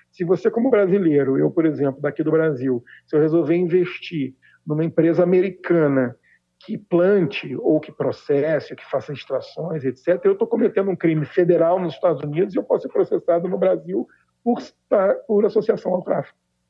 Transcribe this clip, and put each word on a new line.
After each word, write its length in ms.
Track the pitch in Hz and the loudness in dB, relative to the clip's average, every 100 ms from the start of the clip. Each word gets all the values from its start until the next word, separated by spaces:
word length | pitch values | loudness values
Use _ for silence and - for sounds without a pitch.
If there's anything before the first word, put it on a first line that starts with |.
| _ | _
Se 140 | - | -8
você, 260 | 175 170 - | -2 0 0
como 200 | 233 254 | 0 2
brasileiro, 680 | 214 190 202 165 143 135 139 | 2 4 2 2 2 2 2
eu, 120 | 151 | 0
por 140 | 170 | 2
exemplo, 380 | 160 131 143 131 | 0 0 -2 -2
daqui 200 | 147 - | -6 -4
do 80 | 156 | 0
Brasil, 540 | 160 160 131 131 120 - - - | 2 0 -2 -2 -4 -6 -20 -4
se 100 | 151 | 0
eu 40 | |
resolver 360 | 156 170 147 175 | 2 2 2 0
investir 800 | 175 180 175 - - 165 131 - _ _ - | 2 2 0 -6 -8 -6 -6 -10 _ _ -6
numa 180 | 151 | -2
empresa 380 | 165 - 165 160 | 0 2 2 4
americana 920 | 175 185 190 180 - 170 147 135 123 - _ _ _ _ | 4 2 0 -4 0 2 4 2 0 -6 _ _ _ _
que 180 | - 214 | -12 -12
plante 800 | - 170 185 202 156 - 147 123 | -2 2 4 4 0 -4 -8 -4
ou 240 | 240 156 | 0 0
que 120 | - | -2
processe, 840 | - 139 - - 143 151 151 - | -6 -4 -4 -2 0 0 -2 -4
que 100 | - - | -16 -8
faça 220 | 139 - | -8 -6
extrações, 720 | 139 - 131 - - 170 160 | -14 -8 -8 -8 -12 -8 -6
et 120 | 131 123 | -6 -6
cetera, 320 | 170 175 190 | -2 0 0
eu 80 | 196 | 0
tô 100 | 226 | 0
cometendo 440 | 226 220 - 196 | 0 0 0 -2
um 60 | 175 | 0
crime 280 | 165 156 | 0 0
federal 540 | 143 - 175 170 165 185 | -2 0 2 4 2 0
nos 160 | 175 | -2
Estados 280 | - 175 143 | -2 -2 -2
Unidos 320 | 147 151 202 | -4 -4 -2
e 40 | 254 | -4
eu 60 | |
posso 180 | - - | -2 -2
ser 100 | - | -2
processado 560 | - - 180 - 170 185 | -2 0 -2 0 0 0
no 80 | 185 | -2
Brasil 500 | 190 170 165 202 - _ _ _ | 0 0 -4 -6 -6 _ _ _
por 160 | 240 240 | -4 -4
estar, 560 | - _ - 214 190 - - | -6 _ -2 0 2 -2 0
por 200 | 208 208 | 0 2
associação 480 | 208 208 202 180 | 0 0 -2 -2
ao 80 | 180 | -4
tráfico, 360 | - 151 - _ _ _ _ | -2 -6 -6 _ _ _ _